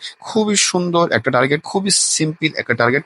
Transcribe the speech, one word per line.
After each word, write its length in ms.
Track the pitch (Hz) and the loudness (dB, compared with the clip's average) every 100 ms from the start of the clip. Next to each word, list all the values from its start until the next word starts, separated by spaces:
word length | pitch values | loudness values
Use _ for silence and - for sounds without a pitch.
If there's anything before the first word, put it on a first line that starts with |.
| - - | -4 -16
খুবই 360 | - 220 214 202 | -4 0 2 2
সুন্দর 560 | - 180 175 170 170 | 0 0 0 2 2
একটা 180 | 117 131 | 2 2
টার্গেট, 320 | 127 135 151 | 2 2 0
খুবই 280 | - 196 196 | -2 -4 0
সিম্পল 580 | - - - 156 160 156 - | 0 0 0 -2 -2 -4 -4
একটা 180 | - | -4
টার্গেট, 280 | 117 120 135 | 0 2 0